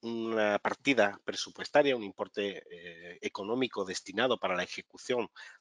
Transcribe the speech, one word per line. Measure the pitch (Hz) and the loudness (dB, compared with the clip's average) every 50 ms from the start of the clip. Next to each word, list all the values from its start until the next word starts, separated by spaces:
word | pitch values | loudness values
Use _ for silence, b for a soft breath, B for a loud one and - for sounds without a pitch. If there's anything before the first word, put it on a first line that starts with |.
una | 113 117 117 113 113 113 113 110 107 104 104 101 | -8 -4 -4 -2 -2 0 2 4 4 4 4 2
partida | - 131 - - - 143 135 113 104 101 101 - _ | 2 0 -2 0 0 2 4 6 4 4 2 -2 _
presupuestaria, | - 98 - - 95 - - - - - 147 147 139 127 | -6 -6 -6 -6 -8 -8 -10 -2 4 6 6 6 6 4
un | 117 104 | 2 -2
importe, | 98 - - 104 95 - 104 101 101 92 - - - | -4 -6 -6 -6 -6 -4 -2 -2 -2 -4 -6 -12 -14
eh, | 87 85 87 87 85 85 87 87 87 - | -16 -14 -14 -14 -14 -14 -14 -16 -10 -8
económico | 107 104 - - 98 104 120 131 131 113 - 104 95 | -8 -6 -6 -6 -4 -2 0 0 0 0 0 -2 -4
destinado | 95 90 - - - 92 107 123 127 117 | -4 -4 -8 -8 -6 -2 0 2 2 2
para | - - 92 90 | 2 0 0 0
la | 90 92 | -2 -2
ejecución | - - 95 - _ - - - - 127 120 104 - - B B B B B | -4 -6 -10 -12 _ -16 -8 -4 -2 0 0 -2 -4 -8 B B B B B